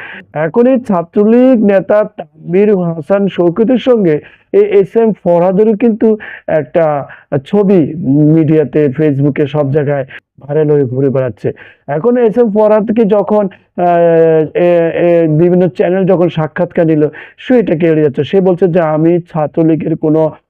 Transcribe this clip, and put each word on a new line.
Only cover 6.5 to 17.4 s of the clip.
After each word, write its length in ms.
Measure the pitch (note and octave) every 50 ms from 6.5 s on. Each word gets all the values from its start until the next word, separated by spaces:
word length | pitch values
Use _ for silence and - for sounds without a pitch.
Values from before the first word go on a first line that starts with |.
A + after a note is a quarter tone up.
| - D#3 - D3+ - F3 E3 D#3 D3+ C#3+ C3 - - - _ - - D3 C#3
ছবি 500 | - - G3+ G#3 F#3+ G3+ F#3 D3 B2+ D#3 E3 - C3 C3+ D3 D3+ D3 D#3
মিডিয়াতে, 560 | E3 D#3+ C#3+ D#3+ D#3 D3+ C3 - D3+ D3+ D3
Facebook-এ, 580 | C3 D3+ D#3 D#3 C#3+ C3+ C#3 D3 C3+ E3 D#3 C3
সব 240 | - D3+ D3 C3+
জায়গায় 340 | C3 D#3 D3 C3+ C#3+ C#3 C3 C3+ - - - _ _ -
ভাইরাল 320 | C3 C3+ D3 D3+ D#3 D3
হয়ে 120 | D3+ D3 C#3+
ঘুরে 260 | B2 B2 B2+ C#3 C#3
বেড়াচ্ছে। 420 | A#2+ C3+ C3 B2+ A2+ - - B2+ - - - - - _ _ -
এখন 300 | C#3 D#3+ D3+ A#3 A#3+ B3+
এস 200 | A#3+ A3+ F#3 B3
এম 140 | A#3+ A#3
ফরহাদকে 540 | F#3+ G#3 G#3+ G#3+ G#3+ G#3+ G#3 A3+ G#3+ A3+ A#3
যখন, 440 | F#3+ G#3+ G#3 G3 G3+ G#3+ G#3 G#3 F#3 - - _ _ _ -
আহ, 80 | F3 F3 F3 E3+ E3+ E3+ E3 E3 E3 E3 D#3+ D#3+ D#3+ D3+ -
এ, 380 | - F3 F3 F3 E3+ E3 E3 D#3+
এ, 340 | D#3+ E3 F3 E3+ E3+ E3 D#3+
বিভিন্ন 400 | D3+ D3+ E3+ F3 F3 F3+ F#3 F3
চ্যানেল 380 | - - G3+ F3 F3+ F#3+ G3
যখন 240 | E3+ G3 D#3 F3+ E3+
সাক্ষাৎকার 580 | - - D#3 D3+ - - F3+ - - - F3 D#3+
নিল, 200 | D#3+ D3+ D3+ C#3+ - - - - -
সে 220 | -